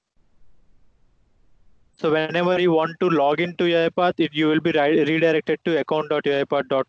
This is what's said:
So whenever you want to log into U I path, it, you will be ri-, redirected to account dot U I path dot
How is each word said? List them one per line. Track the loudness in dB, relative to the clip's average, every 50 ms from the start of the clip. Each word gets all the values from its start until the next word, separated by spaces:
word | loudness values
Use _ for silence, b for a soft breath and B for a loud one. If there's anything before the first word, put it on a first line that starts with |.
| _ _ _ _ _ _ _ -20 -20 -20 -20 -20 _ _ _ _ _ -20 _ _ _ _ _ _ _ _ _ _ _ _ _ _ _ -20 -20 _ _ _ _
So | -4 -2 0
whenever | 0 0 0 -2 -2 0 0 0 0 2
you | 2 2
want | 2 2 0 0 -2 -2
to | 0 0
log | 2 2 2 2 2 0
into | -2 -6 -4 -2 -2 0
U | 2 2
I | 0 0
path, | 0 0 -2 0 0 -2
it, | -4 -4 -2
you | -2 0 0
will | 0 0
be | 0 0
ri-, | 0 2 2 2 2 2 0
redirected | 0 0 0 2 2 0 0 -2 -2 -4 -4 -2
to | -2 -2 -2
account | -2 -2 -4 -4 -2 -2
dot | -4 -2 -2
U | -2 -2 -2
I | -2
path | -2 -2 -4 -2 -2
dot | -2 -4 -4